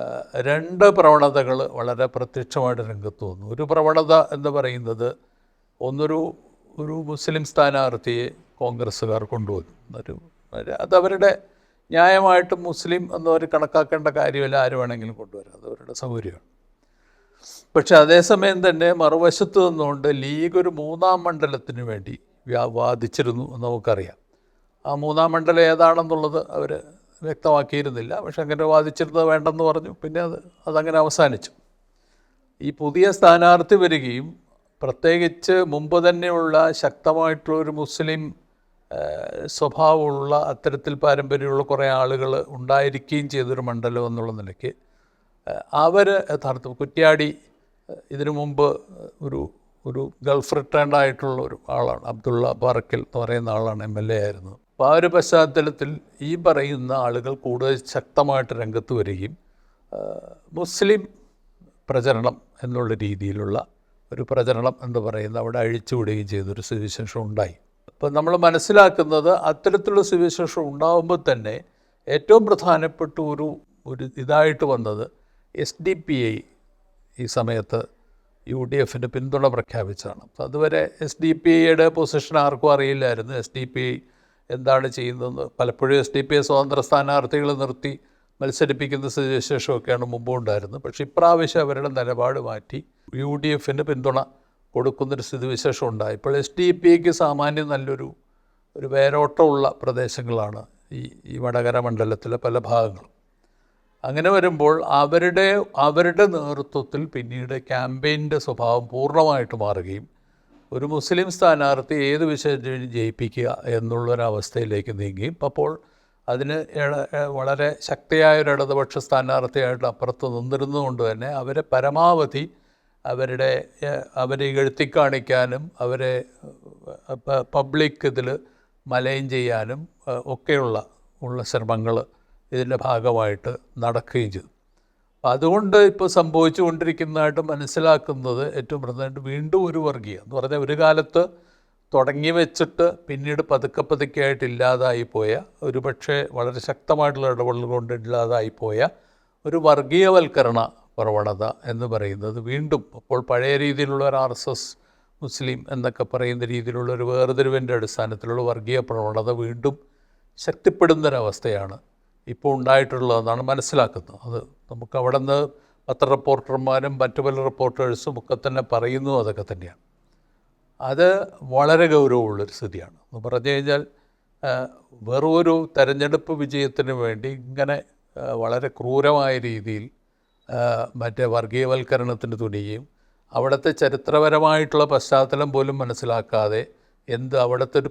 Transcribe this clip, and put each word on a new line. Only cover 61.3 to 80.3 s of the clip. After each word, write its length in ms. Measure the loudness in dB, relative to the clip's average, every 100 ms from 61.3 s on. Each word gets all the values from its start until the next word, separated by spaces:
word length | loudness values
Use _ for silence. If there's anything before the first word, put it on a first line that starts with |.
| _ _ _ _ _ -4
പ്രചരണം 460 | -2 2 2 0 -4 _ _
എന്നുള്ള 300 | -8 -4 -4
രീതിയിലുള്ള 640 | -2 -4 -6 -6 -6 -4 -4 -6 _ _ _ -14
ഒരു 120 | -10
പ്രചരണം 520 | -2 0 2 2 0 -2
എന്ന് 160 | -4 -4
പറയുന്നത് 420 | -4 -4 -6 -6
അവിടെ 180 | -4 -2
അഴിച്ചുവിടുകയും 680 | -2 -4 -4 -4 -2 -4 -4
ചെയ്തൊരു 340 | -6 -6 -8
സ്ഥിതിവിശേഷം 580 | -8 -6 -6 -8 -10 -8
ഉണ്ടായി. 340 | -6 -4 -4 -6 _ _ _
അപ്പോൾ 220 | -6 -2
നമ്മൾ 220 | 0 2 4
മനസ്സിലാക്കുന്നത് 920 | 6 4 6 8 8 8 2 2 4 2 2
അത്തരത്തിലുള്ള 540 | 0 2 0 2 2
സ്ഥിതിവിശേഷം 580 | 4 2 2 0 -4 -4 -6
ഉണ്ടാകുമ്പോൾ 500 | -2 2 2 2 -2
തന്നെ 320 | 0 -2 -4 -10 -14 _ _ _ -4
ഏറ്റവും 360 | 0 6 6 6
പ്രധാനപ്പെട്ട 720 | 2 2 2 0 -4 -8 -6
ഒരു, 260 | -6 -4 -6 -8 _ _ -14
ഒരു 180 | -12 -12 -8
ഇതായിട്ട് 480 | 0 4 4 2 0
വന്നത് 400 | 0 -2 -6 -8 _ _ _ _ -8
എസ് 240 | -8 -6
ഡി 100 | -4
പി 240 | -4 -2 -2 -2
ഐ 40 | -4 -10 _ _ _ _ _ _ -12
ഈ 80 | -6
സമയത്ത് 540 | -4 -2 -2 -4 -6 -6 _ _ _ _ _ -10
യു 120 | -8
ഡി 140 | -2 0
എഫിന് 300 | -2 -2 -8
പിന്തുണ 400 | -6 -4 0 0
പ്രഖ്യാപിച്ചതാണ്. 720 | 0 -6 -6 -8 -10 -14 -16
അപ്പോൾ 200 | -16